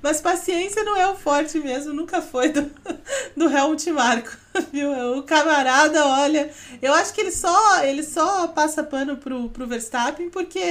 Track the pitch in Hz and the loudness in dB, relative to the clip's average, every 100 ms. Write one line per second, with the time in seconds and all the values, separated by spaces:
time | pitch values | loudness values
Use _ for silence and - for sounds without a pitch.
0 | 285 311 349 349 - 349 381 415 415 403 | 0 0 0 -2 0 -2 -2 -2 -2 2
1 | 370 381 302 285 302 320 285 254 294 294 | 0 0 0 0 0 -4 -4 -6 -6 -8
2 | 339 262 - 254 254 294 285 - - - | -4 -4 -4 0 0 0 -4 -10 -12 -12
3 | - 539 508 - 320 277 285 302 349 302 | -6 -8 -6 0 2 2 2 0 -2 2
4 | 240 233 233 - - 381 - 285 285 269 | 2 0 -4 -18 -6 -6 -4 -4 -2 -2
5 | 247 262 269 311 302 294 254 262 302 311 | -2 -4 2 2 4 2 4 4 4 4
6 | 285 269 285 311 285 - - 247 254 311 | 4 4 2 2 -2 -8 -20 -4 2 2
7 | 381 - 392 349 359 359 440 370 277 277 | 2 -2 -4 -2 2 4 6 4 2 -2
8 | 302 339 330 392 339 311 302 311 302 269 | -4 0 0 2 0 0 0 0 -4 -4
9 | 277 285 262 254 240 247 247 233 233 247 | -4 -6 -8 -6 -8 -8 -8 -6 -4 -2
10 | 240 302 349 381 359 370 359 | -2 -2 -8 -6 -6 -4 0